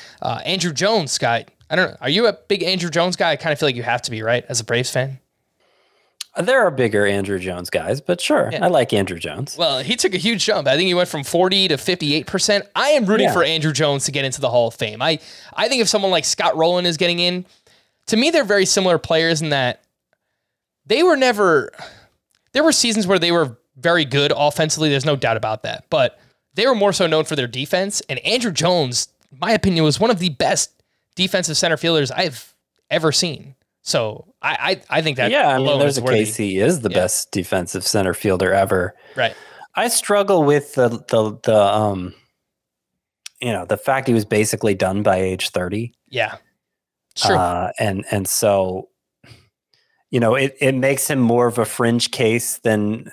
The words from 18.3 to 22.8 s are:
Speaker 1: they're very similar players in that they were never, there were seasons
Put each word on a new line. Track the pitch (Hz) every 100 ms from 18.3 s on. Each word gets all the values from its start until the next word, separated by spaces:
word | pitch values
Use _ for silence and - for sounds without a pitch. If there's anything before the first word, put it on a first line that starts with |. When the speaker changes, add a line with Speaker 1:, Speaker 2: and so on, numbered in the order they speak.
Speaker 1:
they're | 330
very | 214 202
similar | 190 - 185 165
players | - 160 165 160
in | 156
that | 143 123 - _ _ _ _ _ _ _ _ _ _ -
they | 240
were | 359 294
never, | 254 214 196 151 - - - - _ _ _ _ _
there | 254
were | 320
seasons | -